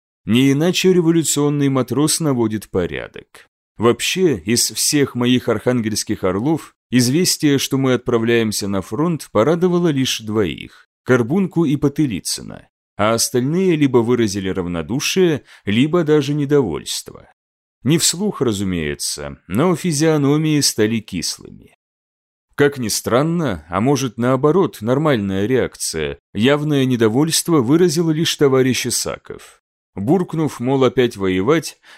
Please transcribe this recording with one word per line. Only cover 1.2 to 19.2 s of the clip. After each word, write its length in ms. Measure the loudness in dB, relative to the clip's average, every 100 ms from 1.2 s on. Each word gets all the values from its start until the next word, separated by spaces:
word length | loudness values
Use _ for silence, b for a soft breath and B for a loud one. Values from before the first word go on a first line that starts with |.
| 0 0 0 0 0
матрос 520 | 0 0 0 0 0
наводит 500 | -2 0 -2 -2 -4
порядок. 800 | -4 -4 -6 -10 -16 -20 -20 _ _ _ 0
Вообще, 600 | 2 2 -2 0 0 0
из 320 | -2 -2 -2
всех 440 | -2 -2 0 0
моих 360 | 0 0 0 0
архангельских 720 | -2 0 -2 -2 -4 -4 -4
орлов, 500 | -2 -2 -2 -4 -6 _ _
известие, 680 | 0 2 2 0 0 0 0
что 180 | 0 0
мы 160 | 0
отправляемся 760 | 0 0 0 2 2 0 -2 -4
на 140 | -4
фронт, 480 | -4 -4 -2 -4 -2
порадовало 580 | 0 2 2 2 2 0
лишь 320 | 0 -2 -4
двоих: 680 | -4 -2 -2 -4 -12 -20 _ _ 0
Карбунку 580 | 2 2 0 0 0
и 120 | 0 2
Потылицына, 920 | 0 0 -2 -2 -6 -10 -10 -18 -20 _ _ -2
а 180 | 0
остальные 600 | 0 0 -2 0 0 0 2
либо 220 | 2 2
выразили 500 | 2 2 0 -2 -4
равнодушие, 960 | -4 -4 -6 -4 -4 -2 2 2 0 b b
либо 380 | -2 0 2 0
даже 320 | 2 2 2
недовольство. 920 | -4 0 0 0 -4 -8 -10 -12 -20 -20 _ _ _ _ _
Не 140 | 0 2
вслух, 420 | 2 0 -4 0
разумеется, 960 | -2 0 -2 -2 -4 -6 -8 -8